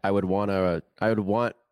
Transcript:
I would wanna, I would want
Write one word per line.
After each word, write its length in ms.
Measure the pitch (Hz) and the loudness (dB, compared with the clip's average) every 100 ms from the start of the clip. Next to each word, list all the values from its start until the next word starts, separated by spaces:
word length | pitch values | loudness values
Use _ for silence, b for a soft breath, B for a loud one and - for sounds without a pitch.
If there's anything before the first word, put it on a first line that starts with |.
I 80 | 98 | 0
would 140 | 101 | 0
wanna, 580 | 92 98 104 95 92 82 - - | 0 0 0 0 0 0 -6 -4
I 120 | 107 | 0
would 100 | 110 | 0
want 340 | 98 110 120 - _ | 0 0 0 -4 _